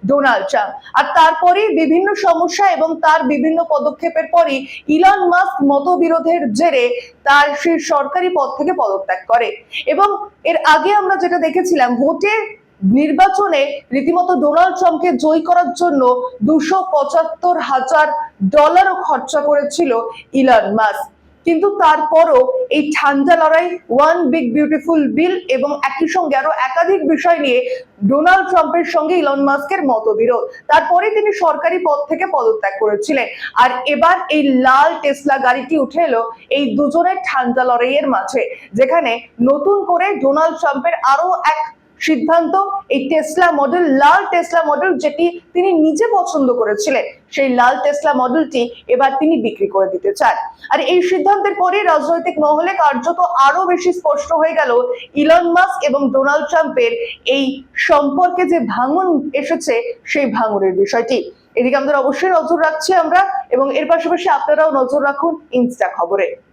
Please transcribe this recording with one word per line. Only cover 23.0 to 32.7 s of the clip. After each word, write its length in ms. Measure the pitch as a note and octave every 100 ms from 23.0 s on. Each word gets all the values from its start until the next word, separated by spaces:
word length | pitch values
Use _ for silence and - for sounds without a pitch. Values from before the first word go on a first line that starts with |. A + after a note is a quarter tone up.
| D4 C#4 C#4 E4+
লড়াই, 260 | D#4 D#4+ F4 F4 _ A#3+
ওয়ান 220 | D4+ F4 D#4
বিগ 140 | D#4+ B3 A3+
বিউটিফুল 440 | D4+ D#4 D#4+ E4 C#4 A3
বিল 160 | E4+ F#4 - C4
এবং 140 | C#4+ D4 C4+
একই 180 | D4+ D#4+ F#4+
সঙ্গে 200 | E4 C4+
আরো 100 | D4 - C4
একাধিক 340 | E4 F4 G4 D4+
বিষয় 260 | D#4+ F4 E4+ C#4+
নিয়ে 140 | B3 B3 B3+ - _ G3
ডোনাল্ড 360 | C#4 D#4+ F#4+ F#4+
ট্রাম্পের 360 | F#4 D#4 E4+ E4+ E4+
সঙ্গে 200 | D#4 F4+
ইলন 200 | D4 C#4 C#4
মাস্কের 320 | C#4 C#4+ G4 D4
মতবিরোধ, 520 | A3+ A3 G#3+ A#3 A#3 - - _
তারপরে 360 | D4+ - F4 G#4 G#4+
তিনি 160 | G#4+ -
সরকারি 340 | E4 D4 D#4+ F4+ F4
পদ 120 | C#4+ C#4+
থেকে 160 | D4+ F#4+ D#4
পদত্যাগ 380 | A#3 A3 G3+